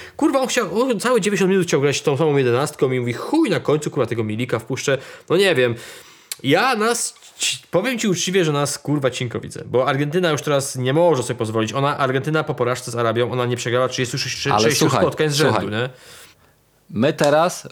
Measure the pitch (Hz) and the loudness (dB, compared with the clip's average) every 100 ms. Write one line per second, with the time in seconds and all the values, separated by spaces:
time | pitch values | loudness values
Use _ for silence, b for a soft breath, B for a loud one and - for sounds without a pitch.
0 | B - 320 269 262 247 190 196 262 202 | B -2 0 2 0 -2 -2 0 0 0
1 | 233 240 190 185 185 190 170 151 139 127 | 0 2 2 2 4 2 2 2 2 0
2 | 156 139 160 143 123 120 151 - 135 127 | 0 2 2 4 4 2 0 0 0 0
3 | 120 120 - 311 302 147 - 156 165 - | -2 -4 -2 0 2 0 0 0 0 -2
4 | 117 113 107 110 123 117 - 131 - 135 | -2 -2 -4 -4 -4 -4 -4 -4 -2 -2
5 | B B - 175 196 135 123 117 B B | B B -2 2 4 4 2 0 B B
6 | B B B - 131 165 254 226 220 226 | B B B -6 0 2 2 2 0 0
7 | - - - - - - - 170 226 233 | -4 -10 -20 -6 -6 -6 -2 0 0 0
8 | 214 175 - 190 160 143 143 - - 147 | 0 0 0 0 2 0 -2 -4 -4 -2
9 | 127 123 123 - - - - 120 131 139 | 0 -2 -6 -6 -10 -14 -2 0 2 0
10 | 147 175 175 143 151 139 - 131 127 147 | 0 0 0 0 0 0 -2 -2 0 4
11 | 175 135 117 117 110 113 110 139 139 139 | 4 2 0 -4 -2 0 -2 0 -2 0
12 | 135 131 151 156 151 143 120 127 - 117 | 0 0 -2 -2 -2 -2 -2 -2 -4 -2
13 | 117 113 120 127 123 120 123 123 127 - | 0 2 0 0 -2 -2 0 0 0 -2
14 | 123 139 131 - 139 107 160 139 156 123 | -4 -4 -6 -4 0 2 2 2 2 2
15 | 92 - 156 143 135 107 98 110 127 B | 2 0 -2 2 2 2 -2 -4 -4 B
16 | B B B B B _ _ _ - 104 | B B B B B _ _ _ -8 0
17 | 139 156 147 147 180 - - | 0 2 2 4 2 -2 -4